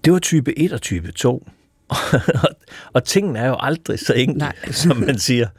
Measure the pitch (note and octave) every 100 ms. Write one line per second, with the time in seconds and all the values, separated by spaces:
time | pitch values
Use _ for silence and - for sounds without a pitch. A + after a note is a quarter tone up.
0 | - F3 - D#3+ C3+ - E3+ B2 - F#2
1 | E2+ - B2 B2+ - _ _ _ _ C3+
2 | - C3 - C3 D3 - _ - - C3
3 | - G3 G3+ A2 B2 B2+ C3 E3 - G#2
4 | - A#2 B2+ C#3+ D3 - - - E3 C#3
5 | A#2+ B2 - B2 A2